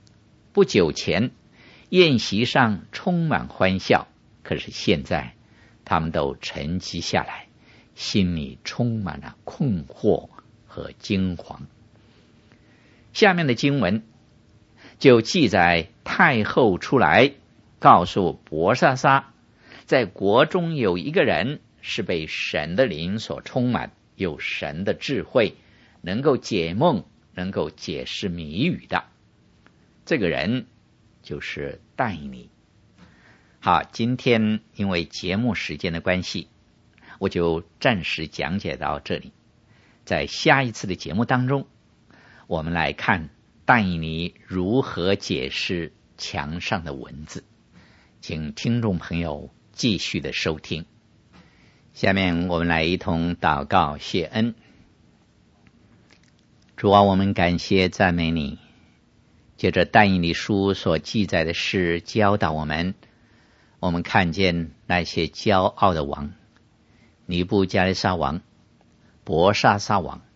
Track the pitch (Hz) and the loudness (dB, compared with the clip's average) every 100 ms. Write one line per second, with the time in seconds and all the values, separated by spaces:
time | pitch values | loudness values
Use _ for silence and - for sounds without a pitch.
0 | _ _ _ _ _ - 190 107 82 - | _ _ _ _ _ 0 2 4 2 0
1 | - 82 127 - _ _ - - _ 180 | -2 0 0 -6 _ _ -20 -20 _ 4
2 | 170 123 - 98 123 143 117 98 - - | 4 4 0 -2 2 4 2 0 -8 -8
3 | - 175 160 98 62 - 95 95 - 117 | -2 0 0 -2 -4 0 0 0 2 2
4 | - _ _ _ - - - - - 85 | 0 _ _ _ -8 -8 -8 -4 0 0
5 | 65 78 64 - _ _ - _ - 87 | 0 -4 -4 -14 _ _ -20 _ -2 -2
6 | 80 80 71 67 - - 71 90 - 90 | 0 -2 -2 -4 -10 -8 -6 -6 -6 -8
7 | - 90 - - - _ _ - _ - | -4 -2 -2 -8 -18 _ _ -20 _ -14
8 | - 110 92 82 67 64 - - 123 113 | -4 0 0 -2 -8 -12 -12 -6 -4 -4
9 | 92 76 - - - - 147 90 69 - | -6 -8 -14 -18 -14 -4 -2 -2 -6 -4
10 | 113 85 - - - _ _ - - - | 0 0 -2 -20 -20 _ _ -14 -14 -12
11 | - 98 92 87 - - - _ _ _ | -4 -2 -2 -4 -12 -16 -18 _ _ _
12 | _ _ _ _ _ _ _ _ _ _ | _ _ _ _ _ _ _ _ _ _
13 | _ - 208 180 151 120 143 143 92 151 | _ 2 4 4 2 2 0 2 2 0
14 | - _ _ _ _ _ _ _ - - | -4 _ _ _ _ _ _ _ -20 2
15 | 143 117 113 196 117 95 87 85 82 _ | 6 8 6 2 4 6 4 4 0 _
16 | - - 170 120 101 - 117 87 - 135 | -4 2 4 4 0 2 4 2 0 2
17 | 82 92 139 - _ _ _ _ 143 107 | 6 6 4 2 _ _ _ _ 8 8
18 | 87 110 87 - _ 78 87 127 160 127 | 6 0 -2 -2 _ -2 0 2 2 2
19 | 151 139 - _ _ _ - - - 139 | 2 2 0 _ _ _ -20 -20 0 2
20 | 101 - 98 110 160 190 170 156 104 90 | 2 -2 2 4 4 0 -2 -2 0 -2
21 | 80 175 135 80 110 151 _ _ - - | -2 0 2 0 -2 -6 _ _ -10 -6
22 | 101 87 80 - - 85 78 92 131 76 | -4 -4 -6 -8 -6 -4 -2 0 0 -2
23 | 85 107 - 65 - 131 123 101 58 - | -6 -6 -8 -10 -6 -4 -2 -2 -4 -14
24 | _ - 92 71 - - 76 73 101 90 | _ -6 -6 -6 -8 -8 -8 -6 -4 -4
25 | - 123 - 131 104 - _ _ _ _ | -4 -6 0 2 2 0 _ _ _ _
26 | 82 104 147 123 - 104 82 95 170 110 | -8 -2 0 0 0 -2 -2 0 0 0
27 | - _ _ - 90 98 78 - - 73 | -4 _ _ -10 -6 -4 -6 -8 -10 -10
28 | 64 - 101 85 76 85 165 113 - 90 | -10 -8 -8 -8 -8 -4 -2 -4 -4 -6
29 | - _ _ _ _ _ _ _ _ _ | -6 _ _ _ _ _ _ _ _ _
30 | - 156 90 67 85 127 - _ _ _ | -4 -2 0 -2 -2 -4 -8 _ _ _
31 | _ _ - 73 - - 69 - _ - | _ _ -14 -12 -10 -10 -10 -12 _ -6
32 | 123 85 69 - - _ _ _ _ _ | -6 -6 -12 -16 -20 _ _ _ _ _
33 | - _ _ _ _ _ - 80 - - | -20 _ _ _ _ _ 2 2 0 -4
34 | 117 123 - 113 107 107 - - 98 87 | -4 0 2 4 2 -2 -6 -6 -2 -2
35 | 85 - 90 98 123 95 - 78 90 85 | -4 -6 -4 -2 -2 -2 -6 -6 -6 -4
36 | 95 92 87 90 - _ _ _ _ _ | -2 -2 -2 -8 -12 _ _ _ _ _
37 | - - 98 92 85 82 - _ 139 104 | -20 -6 -4 0 0 0 -6 _ 2 2
38 | 78 - 80 - 71 95 - 67 73 73 | -2 -8 -8 -6 -6 -4 -6 -6 -6 -6
39 | - 85 - - _ _ _ _ _ _ | -6 -8 -10 -20 _ _ _ _ _ _
40 | - 82 73 - 160 139 127 104 101 87 | -6 -4 -4 -2 2 4 2 -6 -8 -8
41 | - 87 120 127 127 139 - _ _ _ | -6 -2 0 0 0 -2 -4 _ _ _
42 | _ _ - - - 85 80 85 73 73 | _ _ -20 -20 -8 -6 -2 -2 -2 -2
43 | - 95 76 - _ _ - 123 95 87 | 0 0 -2 -16 _ _ 2 4 2 -2
44 | 80 80 85 - - 92 90 127 135 - | -4 -6 -8 -10 -8 -4 0 0 -2 -2
45 | 90 98 - 78 65 - - 90 80 - | -2 -2 -2 -6 -4 -6 -6 -6 -6 -12
46 | _ - - 95 73 85 - 95 80 69 | _ -16 -10 -8 -8 -8 -2 -2 -2 -10
47 | 69 69 78 - - _ _ - - _ | -12 -16 -14 -16 -18 _ _ -20 -20 _
48 | _ _ - 80 76 - - 120 113 87 | _ _ -10 -8 -8 -6 -2 0 0 -2
49 | - 85 85 73 - - _ - 123 87 | -4 -6 -4 -6 -12 -20 _ -4 -2 -2
50 | - 87 69 - - 80 - 80 80 _ | -4 -6 -6 -4 -4 -6 -8 -10 -10 _
51 | _ _ _ - _ _ _ _ _ - | _ _ _ -20 _ _ _ _ _ -2
52 | 101 98 92 85 90 85 85 82 80 90 | 0 2 2 0 0 0 0 0 0 -2
53 | - 82 85 87 82 73 73 95 76 73 | -2 -2 -2 0 0 0 2 2 2 -2
54 | - 98 78 110 117 160 _ _ _ _ | -6 -6 -4 -2 -2 -4 _ _ _ _
55 | _ _ _ _ _ _ _ _ _ _ | _ _ _ _ _ _ _ _ _ _
56 | _ _ _ _ _ _ _ - 101 101 | _ _ _ _ _ _ _ -2 6 8
57 | 101 95 98 95 87 87 - 98 92 - | 8 6 2 2 2 2 2 2 2 2
58 | 95 85 82 82 71 - _ _ _ _ | 2 2 0 -2 -4 -10 _ _ _ _
59 | _ _ _ _ _ - 98 92 87 117 | _ _ _ _ _ -4 0 2 4 6
60 | 101 95 85 82 - 101 98 95 98 80 | 6 4 0 -2 -2 0 2 0 0 0
61 | - 113 95 90 80 85 - 101 87 85 | -2 -4 0 0 0 -2 -2 0 0 -2
62 | - 110 101 104 80 78 76 76 90 98 | -2 0 2 2 0 -2 -4 -2 -4 -6
63 | _ _ _ _ _ _ _ _ 90 87 | _ _ _ _ _ _ _ _ -4 -4
64 | 82 107 90 80 92 85 80 - - 90 | 0 2 2 2 0 0 -4 -10 -2 -2
65 | 82 - 80 - 110 95 98 - 101 82 | -2 -4 -4 -2 0 2 2 2 2 2
66 | 71 71 71 - _ _ _ _ _ _ | -2 -6 -10 -14 _ _ _ _ _ _
67 | _ _ - 87 90 104 95 104 92 92 | _ _ -6 -4 0 2 2 2 2 2
68 | 104 90 71 80 - _ _ _ _ _ | 0 0 -2 -4 -10 _ _ _ _ _
69 | _ _ - - 92 - 127 104 - 104 | _ _ -2 4 4 6 4 4 2 -2
70 | 71 64 - | -2 -10 -18